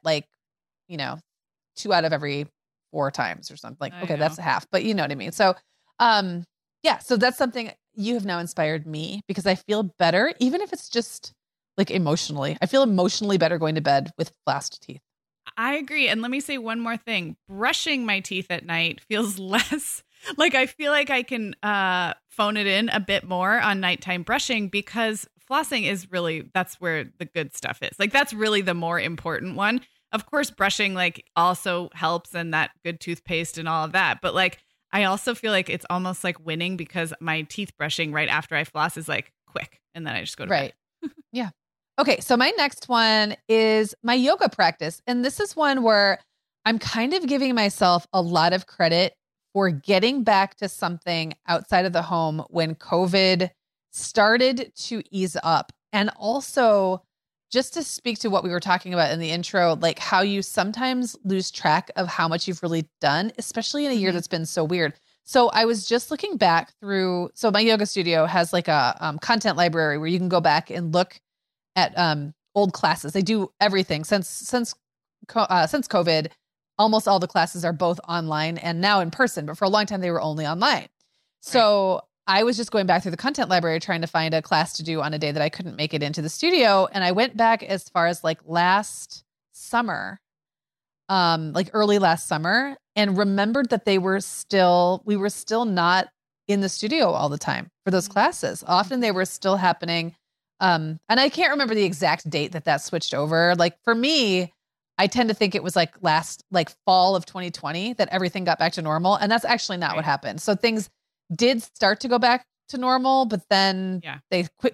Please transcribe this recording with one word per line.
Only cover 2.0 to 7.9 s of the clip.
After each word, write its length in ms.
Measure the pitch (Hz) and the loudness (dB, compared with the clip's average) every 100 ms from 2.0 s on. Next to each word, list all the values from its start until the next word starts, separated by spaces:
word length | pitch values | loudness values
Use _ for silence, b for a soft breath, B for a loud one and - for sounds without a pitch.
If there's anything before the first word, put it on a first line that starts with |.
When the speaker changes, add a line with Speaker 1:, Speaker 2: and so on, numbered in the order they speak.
Speaker 1:
of 80 | 160 | 2
every 340 | 156 143 143 147 _ _ _ _ | 0 -2 -6 -8 _ _ _ _
four 180 | 156 139 | -4 -4
times 400 | 139 117 82 - | -2 -4 -6 -12
or 60 | - | -18
something. 220 | 113 131 | -18 -12
Like, 140 | 143 | -12
Speaker 2:
I 80 | 175 | -8
Speaker 1:
okay, 120 | 175 | -6
Speaker 2:
know. 40 | 151 | -2
Speaker 1:
that's 180 | 151 160 | -2 -2
a 40 | |
half, 260 | 165 131 - | -4 -4 -2
but 140 | 190 | -2
you 80 | 220 | 0
know 100 | 208 | -2
what 60 | 143 | -2
I 20 | |
mean? 180 | 143 104 | -6 -8
So, 220 | - 196 185 _ _ _ - | 0 2 2 _ _ _ 0
um, 460 | 240 214 190 175 175 _ _ _ | 2 4 0 -6 -12 _ _ _
yeah, 160 | 320 - | -2 -2
so 180 | - 247 | 0 2
that's 220 | 247 247 | 2 2
something 340 | 262 247 226 - _ | -2 -2 -10 -12 _